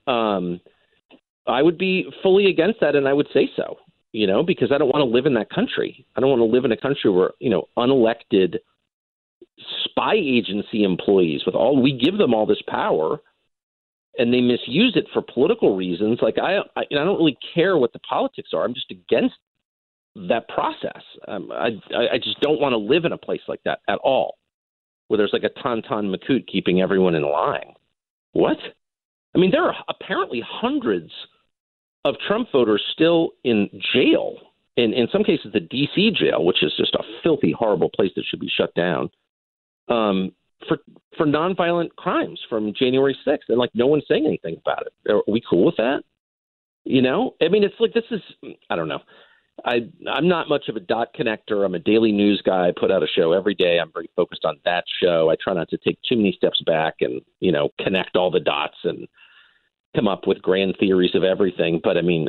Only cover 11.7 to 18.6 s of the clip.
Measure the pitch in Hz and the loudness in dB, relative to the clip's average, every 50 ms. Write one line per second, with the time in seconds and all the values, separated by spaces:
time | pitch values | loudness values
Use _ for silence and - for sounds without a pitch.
11.7 | 147 135 120 147 135 117 127 170 196 208 185 127 113 107 107 104 104 - - - | 2 2 2 2 0 0 -2 0 0 2 2 2 2 2 2 2 0 -2 -2 -8
12.7 | - 123 160 214 151 78 78 - - - _ _ _ _ _ _ _ _ _ _ | -6 -4 -2 -2 0 0 0 -2 -4 -6 _ _ _ _ _ _ _ _ _ _
13.7 | _ _ _ _ _ _ _ _ - - 120 120 123 127 123 123 123 - - 120 | _ _ _ _ _ _ _ _ -4 -2 0 2 2 2 2 2 0 0 -2 -2
14.7 | 123 180 240 254 175 151 - - - 113 - - - 117 139 180 240 - 214 143 | 0 2 2 2 2 0 -2 -2 -4 -6 -6 -4 0 0 2 2 2 2 2 0
15.7 | 98 92 92 92 85 87 107 110 120 - 135 139 - - 113 156 190 202 - - | 2 0 -2 -4 -2 -2 0 0 0 0 0 0 0 0 -2 0 -2 -2 -4 -4
16.7 | - 123 113 - 143 143 151 190 190 135 165 151 120 - - - - 170 160 196 | -6 -8 -6 -4 -2 -2 0 0 0 2 2 2 0 -2 -10 -6 -2 0 2 2
17.7 | 185 147 123 - - - - - 131 156 254 269 - - - - - 80 | 2 2 2 0 -2 -6 -8 -6 -4 -2 -4 -4 -6 -10 -12 -6 -4 -2